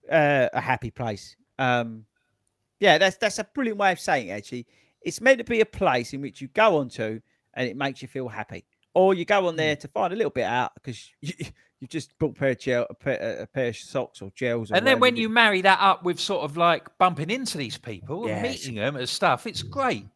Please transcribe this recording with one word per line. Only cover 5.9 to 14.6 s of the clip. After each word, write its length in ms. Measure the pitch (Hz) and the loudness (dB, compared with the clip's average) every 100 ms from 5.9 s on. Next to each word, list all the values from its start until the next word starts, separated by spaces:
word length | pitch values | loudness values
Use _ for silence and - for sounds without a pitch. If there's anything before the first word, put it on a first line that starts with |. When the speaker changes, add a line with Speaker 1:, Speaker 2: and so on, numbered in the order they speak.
| 123 117 | 2 -2
Speaker 1:
in 80 | 139 | -8
which 200 | 139 - | -10 -12
you 80 | 135 | -6
go 280 | - 220 160 | 4 6 4
onto 440 | 127 - 110 113 _ _ _ | 0 -4 -6 -6 _ _ _
and 140 | - 127 | -6 -6
it 80 | 117 | -2
makes 240 | 139 131 | -6 -6
you 60 | 131 | -12
feel 200 | 135 127 | -10 -8
happy. 380 | 110 104 92 _ _ _ | -10 -12 -14 _ _ _
Or 200 | - 190 | 4 6
you 120 | 185 170 | 4 2
go 220 | 202 180 | 2 2
on 80 | 165 | 0
there 200 | 156 147 | -2 -2
Speaker 2:
Mm. 40 | |
Speaker 1:
to 60 | - | -6
find 240 | 214 185 | -4 -2
a 20 | 202 | 0
little 140 | 196 | -2
bit 120 | 127 101 | -2 -2
out 260 | 120 123 - | 0 -2 -6
'cause 260 | - 113 - _ | -14 -14 -18 _
<laughs> 60 | |
you, 120 | 143 - - - _ _ | -12 -10 -14 -16 _ _
you've 100 | 127 | -12
just 280 | 160 - _ | -10 -12 _
bought 140 | 156 | -4
a 80 | - | 0
pair 100 | 139 | 0
of 80 | 123 | 0
gel-, 280 | - 120 117 | 0 0 -2
a 40 | |
pair, 440 | - 143 123 113 98 | -6 -4 -2 -4 -6
a, 40 | |
a 40 | 110 | -8
pair 200 | 139 123 | -4 -4
of 60 | 113 | -4
socks 440 | - 139 120 - | -6 -6 -6 -10
or 100 | 98 - | -16 -4
gels 360 | 127 117 | -2 -2